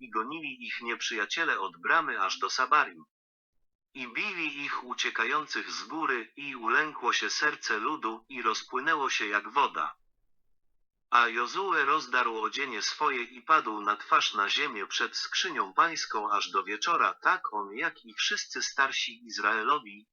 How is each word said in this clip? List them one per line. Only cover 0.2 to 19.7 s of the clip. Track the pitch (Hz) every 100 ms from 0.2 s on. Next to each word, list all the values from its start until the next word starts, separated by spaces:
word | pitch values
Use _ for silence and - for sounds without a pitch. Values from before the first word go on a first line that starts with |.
| 120 160 147 127 123
ich | -
nieprzyjaciele | 120 113 - 113 101 165 160 110
od | 95 85
bramy | 101 160 147 113
aż | 95 87
do | 95
Sabarim. | - 127 147 117 82 - _ _ _ _ _ _ _ _
I | 135 123
bili | 117 208 180 156 143
ich | 135 139
uciekających | 127 117 120 113 113 147 147 113 101
z | 120
góry | 113 151 151 127 110 -
i | 143 131
ulękło | 113 131 156 135 120
się | - 104
serce | - 151 143 - 107
ludu | 117 156 113 113 -
i | 131
rozpłynęło | 110 110 - 131 147 156 131
się | - 107
jak | 104 104
woda. | 131 127 - 76 - _ _ _ _ _ _ _ _ _ _ _
A | 120 117
Jozue | 117 120 156 196 165
rozdarł | 139 156 123 127 120 110
odzienie | 127 - 139 110
swoje | - - 151 131
i | 117 127
padł | - 156 139 107
na | 104 104
twarz | - 151 -
na | 104 101
ziemię | 131 143 107 92
przed | - 120 -
skrzynią | - - 185 131 98
pańską | - 165 156 - 110 104
aż | 104 -
do | 101
wieczora, | 92 107 160 160 104
tak | - 156 185 -
on | 107 101
jak | 110 165 -
i | 113
wszyscy | 107 - 208 - 131
starsi | - - 135 - - 117 117
Izraelowi, | 101 104 110 113